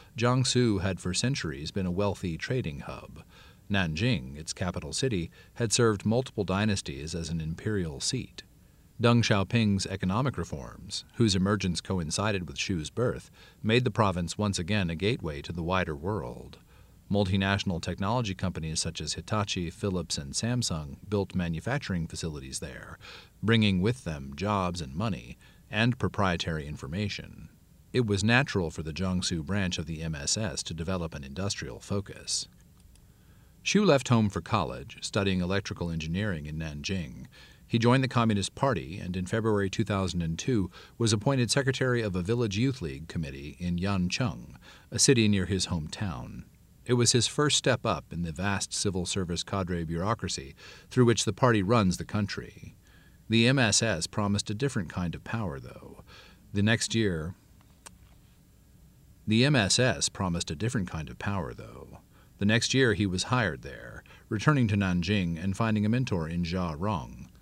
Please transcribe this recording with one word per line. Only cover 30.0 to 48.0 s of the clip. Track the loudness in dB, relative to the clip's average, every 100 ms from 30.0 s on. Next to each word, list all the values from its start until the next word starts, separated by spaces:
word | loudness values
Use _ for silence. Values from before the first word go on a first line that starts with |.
M | -6
S | -4 -4 -2
S | -4 -6
to | -8
develop | -6 -4 -4 -4
an | -8
industrial | -10 -6 -4 -4 -8 -10
focus. | -6 -4 -6 -10 -6 -6 -6 -16 -20 -20 -20 -20 -20 -20 -20 -20 -20 -8
Xu | 2 4
left | 6 6 6
home | 4 4
for | 0
college, | 0 0 0 -6 -12 -12
studying | -4 0 2 2
electrical | 2 0 -2 -6 -4
engineering | -4 -4 -2 -2 -4
in | -6 -6
Nanjing. | -8 -6 -4 -4 -6 -10 -16 -20 -20 -20 -2
He | 2
joined | 4 4
the | 4
Communist | 2 2 2 -2
Party | 0 0 0 -4 -8
and | -6 -4
in |
February | -2 0 2 2 0
two | 0
thousand | 0 0 0 0
and | -2 -2
two | 0 0 0 -6 -12 -2
was | 2
appointed | 2 2 2 2
secretary | 2 2 0 2 0
of | 0
a | -2
village | 0 0 0 2
youth | 0 0
league | -6 -8 -8
committee | -6 -6 -8 -12 -6
in | -2 0
Yancheng, | 0 2 0 0 -2 -4 -12 -18 -20 -20 -6
a | 4
city | 6 8 6
near | 4 2
his | 0
hometown. | 0 -4 -4 -6 -6 -6 -10 -14 -16 -20 -20 -8
It | 0
was | 2 4
his | 4
first | 2 2 2 2
step | 2 2
up | 0 -2